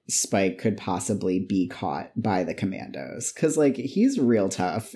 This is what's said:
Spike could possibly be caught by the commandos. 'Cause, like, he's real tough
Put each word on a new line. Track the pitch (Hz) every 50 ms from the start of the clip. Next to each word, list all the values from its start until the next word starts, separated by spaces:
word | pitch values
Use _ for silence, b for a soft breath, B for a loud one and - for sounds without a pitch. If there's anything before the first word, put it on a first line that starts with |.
| _ -
Spike | - - - - - 101 95 92 87 -
could | - 113 101
possibly | - - 101 90 90 - - 107 95 101 92 92 92
be | 90 - 104 95 90 87
caught | - - 104 85 69 78 - - - -
by | 113 113 98 90 90
the | 82 -
commandos. | - 104 95 95 - - - - 69 67 - - 71 - - -
'Cause, | - - 156 143
like, | 156 147 139 123
he's | - 123 135 - 190 226 269 269 233
real | 135 120 117 107 98 95
tough | - - 90 90 82 110 110 - -